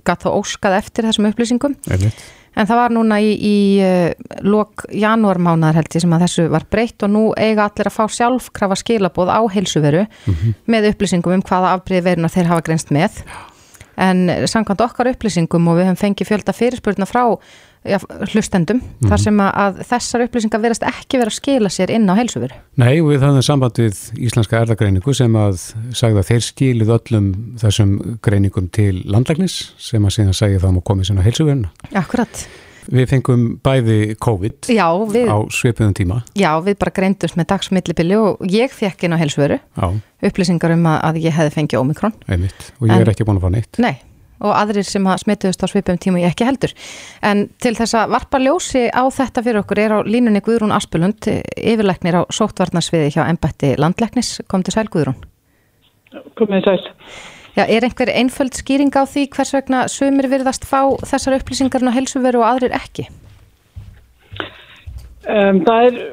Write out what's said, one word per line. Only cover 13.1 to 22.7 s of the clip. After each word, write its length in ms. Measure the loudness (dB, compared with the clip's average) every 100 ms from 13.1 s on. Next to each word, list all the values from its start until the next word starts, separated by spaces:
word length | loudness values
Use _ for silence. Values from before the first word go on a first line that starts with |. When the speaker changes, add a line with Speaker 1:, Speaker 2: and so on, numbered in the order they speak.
| -4 -16 -18 -20 -20 _ -20 -12 -2
Speaker 1:
En 300 | 0 2 2 0 0
samkvæmt 300 | 0 0 0
okkar 240 | -2 0 -2
upplýsingum 540 | -2 -2 -2 0 2 2
og 100 | 2
við 80 | 2
höfum 160 | 0
fengið 240 | -2 -2 -2
fjölda 260 | -2 -2
fyrirspurna 540 | -2 -2 -2 -4 -4 -2
frá 320 | 0 0 0 -6 -20 -20 _
já, 140 | -4 -4 -4 -10 -4
hlustendum, 480 | -2 0 0 0 -2
Speaker 2:
Mhm. 280 | -4 -2 2
Speaker 1:
þar 100 | 2
sem 160 | 2 2
að, 140 | 2
að 240 | 2 -2 -2
þessar 400 | -4 -4 -2 -2
upplýsingar 360 | -2 -2 -2 0
virðast 240 | 0 -2 -4
ekki 300 | -6 -2 0
vera 120 | 0
að 80 | -2
skila 300 | 0 0 0
sér 220 | -2 -2
inn 180 | 2 2
á 60 | 2
Heilsuveru. 400 | 0 -4 -6 -10 -6